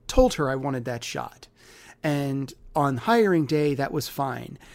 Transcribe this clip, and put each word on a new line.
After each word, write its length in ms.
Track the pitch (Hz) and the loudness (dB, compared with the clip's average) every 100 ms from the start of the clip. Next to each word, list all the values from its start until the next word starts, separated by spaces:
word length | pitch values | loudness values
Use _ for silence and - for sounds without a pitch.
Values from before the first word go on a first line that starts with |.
| - | -2
told 260 | - 254 | 4 4
her 140 | - 139 | 4 -2
I 60 | 135 | -2
wanted 300 | 139 131 120 | -2 -4 -4
that 180 | 120 | -8
shot. 420 | - - 117 - - _ - - - - | -8 -8 -10 -12 -20 _ -20 -20 -20 -6
And 500 | 156 147 139 135 135 - - | -2 -2 -2 -4 -6 -12 -6
on 220 | - 143 131 | 0 0 0
hiring 500 | - 233 208 175 139 | 2 4 4 4 2
day, 280 | 151 151 | 2 2
that 180 | 139 139 | 0 -2
was 160 | 156 - | -4 -6
fine. 500 | - 135 120 120 143 - | -4 -6 -6 -10 -16 -20